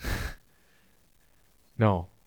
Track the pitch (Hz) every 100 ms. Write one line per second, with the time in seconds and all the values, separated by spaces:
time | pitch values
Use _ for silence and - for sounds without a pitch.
0 | - - - - _ _ _ _ _ _
1 | _ _ _ _ _ _ _ - 110 90
2 | 87 _